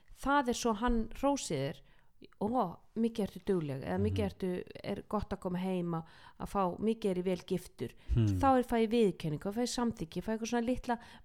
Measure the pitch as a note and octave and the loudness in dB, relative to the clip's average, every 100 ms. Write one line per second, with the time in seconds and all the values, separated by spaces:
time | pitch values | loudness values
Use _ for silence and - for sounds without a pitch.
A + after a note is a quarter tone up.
0 | - - B3+ C#4+ B3 A#3 A#3+ G#3 A#3+ A#3 | -20 -6 2 2 2 0 0 2 2 2
1 | A3 - C4+ C#4 - D3 C#3 - - - | 0 0 2 2 0 -2 -2 -6 -14 -20
2 | - - - - G#3 B3+ F#3+ - - - | -20 -20 -20 -6 -2 0 0 -4 -10 -2
3 | A3+ A3+ F#3+ F#3 - F#3+ D3+ C3+ D#3 F#3 | -2 0 -4 -4 0 0 0 -4 -2 0
4 | G3+ F#3+ G3 - F#3 F3+ - - - G3+ | 0 0 -2 -2 -4 -4 -6 -10 -8 -8
5 | - G#3+ - G3 F#3 F3+ F#3 F#3 F3 E3 | -4 -4 -4 -6 -4 -2 -2 -2 -2 -4
6 | E3 - - - F#3 G3+ F#3 - G#3 A3+ | -6 -16 -20 -12 -4 0 0 0 -2 0
7 | G#3 F3+ F3+ F3+ - F#3 - - A#2 - | 0 0 0 -2 -2 -4 -4 -10 -10 -10
8 | - A#2+ A2 F#2 C4+ C4 B3 A#3 A3+ A#3+ | 0 4 4 6 6 6 4 2 2 4
9 | G#3+ E3 D#3+ D3+ G3 G#3+ B3 - A#3 A3 | 4 2 -4 -4 -4 -2 -2 0 -2 -2
10 | D#3+ F3+ G3 A3 A3 A#3+ A#3 B3 - A#3 | -6 -6 -4 -4 -2 0 0 -2 -2 -4
11 | - - | -6 -20